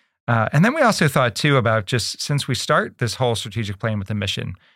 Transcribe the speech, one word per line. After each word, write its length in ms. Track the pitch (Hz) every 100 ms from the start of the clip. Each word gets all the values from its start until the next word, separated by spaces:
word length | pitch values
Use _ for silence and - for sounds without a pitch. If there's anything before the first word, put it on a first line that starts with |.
| _ _ -
Uh, 220 | 117 107
and 100 | 143
then 120 | 208 320
we 60 |
also 260 | 254 185 156
thought 260 | 147 123 -
too 220 | 151 139
about 280 | 117 110 98
just 340 | 123 - -
since 260 | - 143 -
we 60 |
start 460 | 123 - 151 226 -
this 160 | 117 -
whole 180 | 127
strategic 460 | 110 113 104 101 101
plan 180 | 117 104
with 140 | 95
a 20 |
mission, 400 | 107 98 - - 98 _